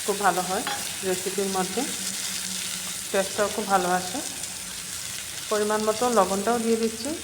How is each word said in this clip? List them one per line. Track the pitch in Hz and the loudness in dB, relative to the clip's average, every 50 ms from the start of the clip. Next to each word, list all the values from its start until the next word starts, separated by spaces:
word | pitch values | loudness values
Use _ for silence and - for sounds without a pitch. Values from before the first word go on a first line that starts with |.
| - | 0
খুব | - 196 190 202 | -2 0 4 4
ভালো | 190 175 180 180 175 | 4 4 4 0 0
হয় | 185 202 - - - - - - - - - | 0 0 0 -2 -4 -4 -4 -6 -6 -2 0
রেসিপির | 190 185 185 - 196 185 202 196 196 190 | 0 0 0 0 -2 0 0 0 0 2
মধ্যে, | 190 180 180 - 226 269 - - - 190 - - - - - - - - - - - - - - - - - - - - - | 0 0 0 0 -2 -2 -2 -4 -4 -4 -4 -4 -4 -4 -4 -4 -4 -4 -4 -4 -4 -4 -4 -4 -4 -6 -6 -6 -6 -6 -2
টেস্টটাও | - 196 190 190 - - 208 196 - | 0 0 0 0 0 0 0 0 0
খুব | - 214 190 196 | -2 0 4 4
ভালো | 185 180 175 180 185 | 4 4 4 2 2
আসে। | 180 - - 269 320 - - - - - - - - - - - - - - - - - - - - - - - - - | 0 -2 -4 -4 -4 -4 -6 -6 -8 -8 -8 -8 -8 -8 -8 -8 -8 -8 -8 -8 -8 -8 -8 -8 -8 -8 -10 -10 -4 0
পরিমাণ | 214 208 214 208 214 214 214 | 2 2 2 2 2 2 2
মতো | 214 214 - 247 247 240 | 2 2 2 2 4 6
লবণটাও | 214 190 185 196 196 202 226 233 240 226 | 6 6 4 4 0 2 2 2 2 4
দিয়ে | 226 226 220 226 | 4 4 4 4
দিচ্ছি। | 226 226 - - 277 320 330 | 0 0 -2 -4 -4 -4 -4